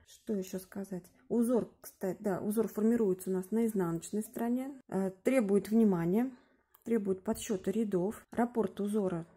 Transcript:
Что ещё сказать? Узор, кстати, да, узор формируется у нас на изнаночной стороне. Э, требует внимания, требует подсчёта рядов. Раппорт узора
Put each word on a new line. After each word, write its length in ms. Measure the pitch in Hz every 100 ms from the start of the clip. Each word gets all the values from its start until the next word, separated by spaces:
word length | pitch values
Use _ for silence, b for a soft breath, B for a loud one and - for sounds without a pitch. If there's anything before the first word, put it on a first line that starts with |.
| -
Что 280 | - -
ещё 260 | 202 185 185
сказать? 440 | 185 196 190 180 - b -
Узор, 460 | 226 233 240 - _
кстати, 380 | - - 190 180
да, 200 | 214 180
узор 280 | 208 214 208
формируется 640 | - 220 233 208 185 -
у 20 |
нас 180 | 185 185
на 160 | 220 226
изнаночной 560 | 208 175 165 - 208
стороне. 500 | 220 - 233 247 269 277 -
Э, 240 | 185 190 190
требует 440 | - 262 202 202 196
внимания, 640 | 220 220 175 170 202 262 B B B B _
требует 400 | - 226 202 190
подсчёта 480 | 208 220 - 190 196
рядов. 520 | 214 214 185 185 - -
Раппорт 480 | - 233 240 208 -
узора 480 | 202 214 190 170 165